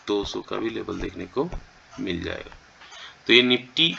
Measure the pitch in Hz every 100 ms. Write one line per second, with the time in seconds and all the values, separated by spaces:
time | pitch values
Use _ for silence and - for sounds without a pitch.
0 | - 104 98 104 - 101 113 107 95 92
1 | 90 87 90 120 170 - - - - -
2 | 101 87 87 - - - - - - -
3 | - - - 117 123 123 - - 165